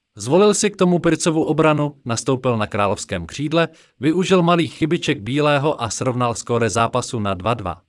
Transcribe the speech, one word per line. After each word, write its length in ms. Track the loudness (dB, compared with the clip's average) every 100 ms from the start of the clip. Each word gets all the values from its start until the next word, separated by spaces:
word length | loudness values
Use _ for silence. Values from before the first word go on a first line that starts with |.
| _ -10
Zvolil 380 | 0 4 4
si 160 | 2 0
k 60 | 2
tomu 220 | 2 2
Pircovu 460 | 2 0 0 0
obranu, 560 | 0 2 2 2 -2 -6
nastoupil 520 | -6 -4 -2 -2 0 -2
na 100 | -2
královském 600 | -2 -2 -2 -6 -8 -8
křídle, 420 | -8 -2 0 0 -4 _ -4
využil 420 | 0 0 2 4
malých 320 | 4 2 0
chybiček 460 | -2 -2 -2 -2 -4
bílého 640 | -2 0 2 2 0 -2
a 80 | -4
srovnal 440 | -4 -4 -2 -2
skóre 360 | -4 -2 0 0
zápasu 500 | 0 0 -2 -4 -4
na 140 | -4
dva 200 | -4 -2
dva. 280 | -4 -6 -10